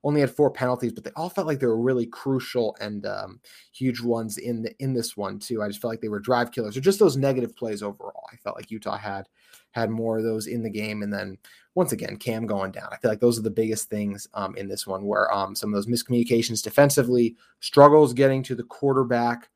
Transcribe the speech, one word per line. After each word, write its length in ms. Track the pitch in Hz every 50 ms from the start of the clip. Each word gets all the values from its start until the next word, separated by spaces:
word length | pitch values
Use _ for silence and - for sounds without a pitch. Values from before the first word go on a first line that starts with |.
| -
only 160 | 147 147 147
had 160 | 143 131 -
four 160 | - 147 131
penalties, 400 | - - 131 127 123 120 127 117
but 140 | - - -
they 60 | - -
all 140 | - 165 180
felt 180 | - 202 175
like 120 | 156 151 135
they 80 | 131
were 120 | 120 113 113
really 280 | 120 131 131 123 117
crucial 680 | 117 - - - 135 135 127 127 - - 127 113 107 - -
and, 240 | 104 104 107 101 101
um, 340 | 104 101 101 101 95 98 - _ - - - - _
huge 300 | _ - 131 131 120 117
ones 360 | 117 120 117 113 113 107 104
in 260 | - - 120 120 113 113
the, 120 | 110 - _ 135
in 100 | 135 131
this 220 | 120 113 - -
one 240 | 104 101 98 101 101
too. 220 | - - 120 110
I 60 | 104
just 120 | 104 101 -
felt 140 | - 117 113
like 80 | -
they 80 | - 107
were 100 | 104 101
drive 320 | 101 123 127 120 120 120
killers 240 | - 127 113 104 104
or 60 | 131
just 180 | 135 185 196 -
those 160 | 220 170 131
negative 400 | 135 135 139 131 127 120 117 -
plays 280 | - 123 113 104 101 104
overall. 440 | 101 104 _ - 101 - - - - -
I 20 |
felt 200 | 117 _ 101 -
like 140 | - 98 _
Utah 260 | 110 107 - 107 101
had, 320 | 101 107 104 98 98 98 _ _ _ _ _ - - _ _
had 220 | _ 117 113 110
more 260 | 113 113 113 113 110
of 80 | 110 110
those 220 | 113 110 110 101
in 140 | 80 113 117
the 80 | 113 110
game. 340 | 101 107 107 110 107 104 104
And 100 | 101 101
then 240 | 101 98 98 95 _ _ - - - _ _ _
once 180 | 180 180 135 117
again, 240 | 101 - - 101
Cam 280 | 104 - 123 110 110 117
going 260 | 107 107 98 95 95
down. 180 | 98 - - -
I 60 | -
feel 140 | - - 117
like 100 | 107 104
those 180 | 123 120 117 113
are 40 | 107
the 80 | 110
biggest 380 | 95 113 113 110 110 107 - -
things, 380 | 107 104 104 101 98 101 - - -
um, 240 | 107 98 95 98
in 100 | 98 98
this 180 | 98 98 - -
one 200 | 101 95 95 101
where, 280 | 101 104 104 104 - 104
um, 220 | 98 98 95 104
some 180 | - - 107 104
of 40 |
those 100 | 101 101
miscommunications 760 | 117 120 117 - - 123 120 117 120 123 117 113 - 113 104
defensively, 760 | - 110 - - 143 143 139 147 127 120 123 123 120 113 117 _ _ _ _ _
struggles 520 | - - - 143 143 147 147 156 151 127 123
getting 300 | 123 139 135 135 135 127
to 120 | - 127
the 80 | 113 120
quarterback 840 | _ - - 139 139 131 135 131 120 123 120 120 120 120 120 - _ _